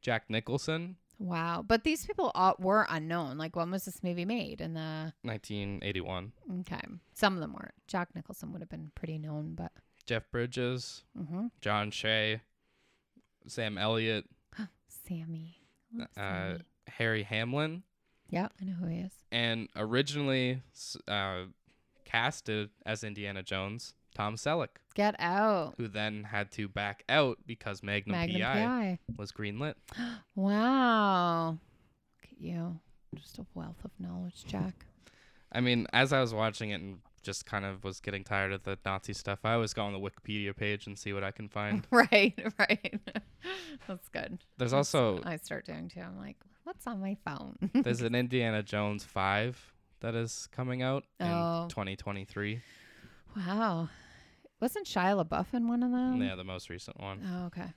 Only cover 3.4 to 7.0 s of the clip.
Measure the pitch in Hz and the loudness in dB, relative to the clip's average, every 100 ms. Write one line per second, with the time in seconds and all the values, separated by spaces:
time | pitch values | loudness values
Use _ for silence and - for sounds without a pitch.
3.4 | 160 170 170 190 185 - 180 175 175 240 | -4 -2 -2 -2 -4 -4 -2 -2 0 -2
4.4 | 143 - 165 165 160 156 156 - 123 107 | -4 -6 -4 -4 -4 -4 -6 -6 -6 -6
5.4 | - 104 101 98 101 95 85 92 98 - | -4 -4 -2 -2 -2 -2 -2 -4 -6 -12
6.4 | - 180 180 - - 170 | -8 -6 -6 -8 -8 -12